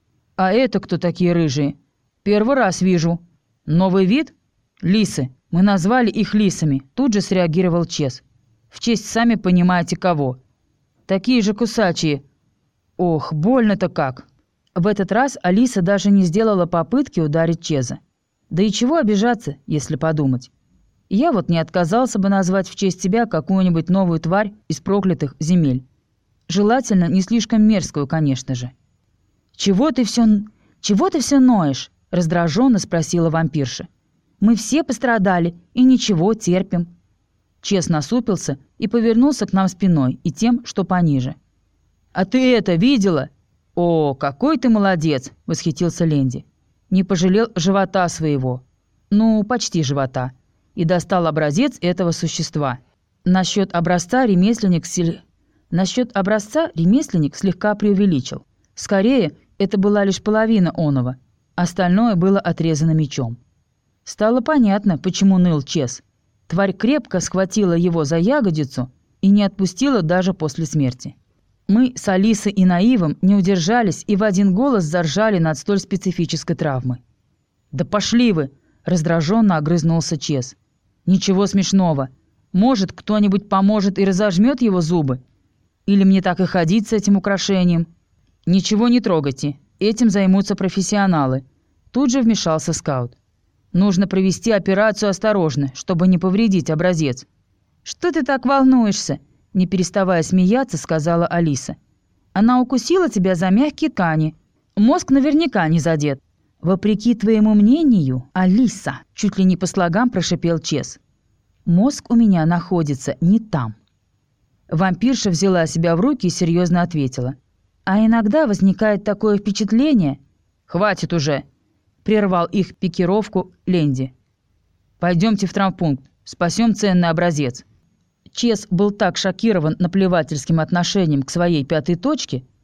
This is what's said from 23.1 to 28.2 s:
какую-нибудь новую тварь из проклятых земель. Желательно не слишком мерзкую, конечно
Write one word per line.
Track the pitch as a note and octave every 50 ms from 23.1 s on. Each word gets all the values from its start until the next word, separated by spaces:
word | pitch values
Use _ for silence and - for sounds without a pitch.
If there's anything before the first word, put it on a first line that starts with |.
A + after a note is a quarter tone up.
| F#3+ A#3 A#3
какую-нибудь | A3+ - D#3 - - F#3+ F#3+ F#3 F3+ E3+ E3 D#3+ -
новую | F3+ G3 F#3+ F3 E3 D#3
тварь | E3 D#3+ F3+ G3+ G#3+ G3+ G#3 - _ _
из | D#3+ -
проклятых | - - G3 G3+ G3 F#3+ E3+ - D#3 C3+ - _
земель. | D#3+ D#3 F#3 F3+ D#3+ C#3 B2 C3 B2+ _ _ _ _ _ _ _ _ _ _ _ _ -
Желательно | E3 G3 G#3 G#3 A#3+ C4+ B3+ - G#3+ F#3 F3 E3
не | E3+ F#3+
слишком | F#3 - A3+ A#3 - - A#3 G#3+ G#3+
мерзкую, | G#3+ A3 F#3 C#3+ - - D3 C#3+ C#3
конечно | E3 D#3+